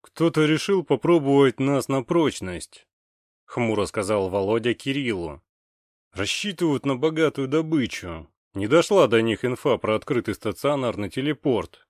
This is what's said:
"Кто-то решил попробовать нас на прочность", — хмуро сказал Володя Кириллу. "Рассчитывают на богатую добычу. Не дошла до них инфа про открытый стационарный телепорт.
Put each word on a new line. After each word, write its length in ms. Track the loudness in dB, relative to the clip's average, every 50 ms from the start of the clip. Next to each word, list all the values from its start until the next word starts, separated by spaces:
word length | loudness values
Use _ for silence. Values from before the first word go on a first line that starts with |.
"Кто-то 460 | _ -20 _ 0 0 2 2 2 2
решил 360 | 2 2 0 0 0 0 0 2
попробовать 760 | _ -2 0 2 2 2 2 4 4 6 6 6 6 4 2
нас 280 | 0 0 0 0 -2 -2
на 140 | -4 -4 -2
прочность", — 880 | 0 0 2 2 0 -2 -4 -8 -8 -8 -10 -12 -14 -20 -20 _ _ _ _ _ _ _ _ _ _ _ _ _
хмуро 400 | _ -6 -4 -2 0 0 0 -2
сказал 460 | -2 -2 -6 -2 0 0 0 0 0
Володя 420 | 0 0 0 2 0 0 0 0 -2
Кириллу. 720 | -2 -4 -6 -4 -4 -2 -4 -4 -4 -6 -8 -10 -14 _ _ _ _ _ _ _ _ _ _ _ _ _ _ _
"Рассчитывают 720 | -6 -6 -4 -4 -6 -6 -8 -6 -2 0 0 0 0 -2
на 100 | -4 -4
богатую 500 | 0 -2 -2 0 0 0 0 0 -2 -4
добычу. 800 | -2 -2 -2 -2 0 0 -2 -2 -2 -6 -10 -10 -10 -10 -10 -12 _ _ _ _ _ _
Не 140 | -6 -2 2
дошла 380 | 4 4 4 4 4 4 4
до 140 | 6 4 2
них 240 | 2 2 -2 -2 -2
инфа 320 | -4 -4 -2 0 0 0
про 200 | 0 0 -2 -2
открытый 380 | -2 -2 -2 -4 -2 -2 -4 -6
стационарный 760 | -4 -4 -6 -6 -2 -2 -2 -2 -2 -2 -4 -4 -4 -8 -8
телепорт. 760 | -6 -6 -4 -4 -4 -2 _ 0 0 0 -2 -6 -12 _ _ _